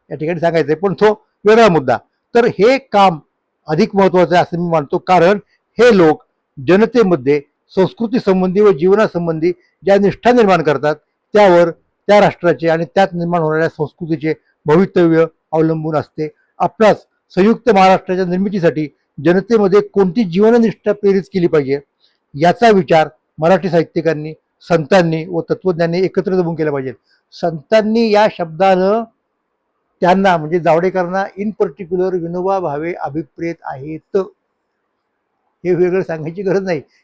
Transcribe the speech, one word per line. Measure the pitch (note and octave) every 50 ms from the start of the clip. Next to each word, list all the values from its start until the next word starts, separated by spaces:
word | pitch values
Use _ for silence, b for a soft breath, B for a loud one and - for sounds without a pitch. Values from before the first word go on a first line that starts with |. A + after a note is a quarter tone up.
| _ -
या | D#3
ठिकाणी | C3 D#3 D#3+ F3+ D#3
सांगायचं | D#3+ E3+ D#3+ E3 C#3+ C3+ D#3
आहे, | D#3
पण | G3 G3 F3
तो | - G3+ G#3+ G#3 - _ _ _ _ -
वेगळा | G3+ A3 A#3 A3+ G#3
मुद्दा. | E3+ D3+ C3 B2+ A#2 G#2+ _ _ _ _ _ _ -
तर | A#3 B3
हे | G#3 - - F#3+ A#3+ C4+ C4
काम | - - - G3+ G3 F#3+ E3 C#3+ _ _ _ _ _ _ _ _ _
अधिक | - D#3 D3+ G#3+ G3+ -
महत्त्वाचं | F#3+ G3 F#3 F3+ F3+ F3 D3+ F3+
आहे | F3 D3+
असं | - F#3 E3+ F3
मी | E3+
मानतो, | E3 D#3 C#3+ - - F3
कारण | - - F#3 F3 E3 F#3 G#3 G3+ - _ _ _ _ _ - -
हे | A#3 B3 G#3+
लोक | F#3+ E3 D#3 D3 - _ _ _ _ _ _ _ D3 B2+ B2
जनतेमध्ये | F3 G3+ A3 A3 - A#3+ A3 F#3 F3 C#3 A#2+ C#3 D3 C#3+ C#3+ _ _ _ _ _ -
संस्कृती | F#3+ F#3 - - - A3+ G#3 A#3+ A3+
संबंधी | - G3+ F#3 F#3 F#3 F#3+ F3 G3+
व | G#3+ G#3 F#3
जीवनासंबंधी | D3 E3 F#3 G3 G#3+ G#3+ - - F3 F3 E3+ D#3+ D#3 D#3+ F3+ F3 _ _ _ _ _ -
ज्या | G3 G3 G3+
निष्ठा | G3+ F#3 - - - A3+ B3
निर्माण | B3 A3 F#3+ F3+ E3 C#3+
करतात | D3+ C#3+ C3 C#3 D3+ D3+ - _ _ _ _ _ _ -
त्यावर | G#3 G#3 F#3+ F3 E3+ F3 E3 D#3+ _ _ _ _ _ -
त्या | - G#3 G#3
राष्ट्राचे | G3+ E3 - - - F3 D3+ - E3 E3
आणि | D#3+ E3 E3+
त्यात | - - G3 G3 F#3+ E3+
निर्माण | F3 E3+ E3+ F3 F3
होणाऱ्या | D#3+ D#3 D#3 D#3+ E3 D3+
संस्कृतीचे | - - D3+ C3 _ - F3 D3+ E3 C3+ D3 D#3+ D3 _ _ _ _ _ -
भवितव्य | D3 D3+ F3+ G3 F#3+ - F#3+ F3 E3 E3 D#3+ E3 D#3+ _ _ _ - D#3
अवलंबून | D#3+ D#3+ D#3+ E3 D#3 D#3 D#3+ D#3
असते. | C#3+ - _ - - D#3 D3+ _ _ _ _ _ -
आपणास | F3+ F3 _ - A3 G3+ E3 - _ _ _ _ _ _ -
संयुक्त | F#3 G3 A3+ A3 - - B3
महाराष्ट्राच्या | G3+ F#3+ F#3+ F#3+ F#3+ E3+ - - F#3 F#3 F#3+
निर्मितीसाठी | E3+ F3+ F#3 G3 G3 F#3+ G3 D#3+ E3 C#3 D#3 D#3 C#3+ _ _ _ _ _ - C3
जनतेमध्ये | E3 F#3 F#3+ F#3+ - A#3 G#3+ G3+ F#3 F#3+ G#3
कोणती | G#3 - - G3+ G3 F#3 D#3+ B3 A3+
जीवननिष्ठा | E3+ D#3+ F#3+ G#3+ A3+ A#3+ A#3 A3+ G#3 - _ - G#3 G3+
प्रेरित | G#3 G#3 G3 F#3+ G3 -
केली | - - F#3+ E3+
पाहिजे | F3 E3 D3+ C3+ C3 C#3 C#3+ - _ _ _ _ _ _ _ _ _ -
याचा | C#3 D#3+ F3 E3+ - A#3+ A3+
विचार | G#3 F#3+ D3 B2+ E3+ D#3 D#3 D3 _ _ _ _ _ -
मराठी | D#3 E3+ F#3+ F3 D#3 D#3
साहित्यिकांनी, | D#3+ E3+ D3+ - - E3+ D3+ D#3+ D#3 D3+ D3+ D#3 D#3 _ _ _ _ _ _ -
संतांनी | F3 E3 C#3+ - G3+ F#3+ F3 E3 D#3+ D#3+ D#3
व | F#3 F3 E3
तत्वज्ञांनी | D#3+ - D#3+ - - F#3+ F3 D#3+ E3+ E3 E3+ F3+
एकत्र | F#3+ C3 - G3 D#3 G3 F#3
जमून | F#3 F3 E3 E3+
केलं | D3+ D#3 D3+ C#3+
पाहिजे. | C#3 C3 C3 A2 _ _ _ _ _ _ _ _
संतांनी | - - E3+ E3 D3+ - - A3 A3 G#3 G#3+ A3 A#3 A#3 A3
या | G3+ G#3 G#3+ G#3 - -
शब्दानं | F3 D#3+ D#3+ D#3 F#3+ G3 F#3+ F3+ F#3 G3 G#3+ A#3 A3+ - _ _ _ _ _ _ _ _ _ _ _ _ _ _ _ _ _ -
त्यांना | F#3 F3 F#3+ G3 G3 F#3+ F3
म्हणजे | D#3+ D3+ D#3 F3 F3+
जावडेकरांना | D#3 E3+ D#3 E3+ F3+ F#3+ F#3 F#3 F3 F3 F#3 F#3+ G3 - - F#3+
in | G#3 A3 G3 -
particular | G#3 F#3 - - G3 D#3 F#3 F3+ F#3 F#3+ F3+
विनोबा | F3+ E3 E3+ F3 F3+ F3+ G3 G3 F#3+
भावे | F3 D3+ C#3+ D3 D#3+ E3+ F#3
अभिप्रेत | - E3 D3 C#3 D#3+ D#3 _ _ - E3+ E3+ E3 _ -
आहेत, | D#3+ C#3+ - C#3 D#3 D#3+ D3+ _ _ - G3 F#3 - _ _ _ _ _ _ _ _ _ _ _ _ _ _ _ _ _ _ _ _ _ _ _ _ _ _ -
हे | F3 F3+
वेगळं | D#3+ F3+ F3+ F3+ F#3+ F3+
सांगायची | - E3 D#3+ D3 E3 E3 G3 F#3+
गरज | F#3+ F#3 G3 F#3+
नाही. | F#3+ E3+ C#3+ - _ _ _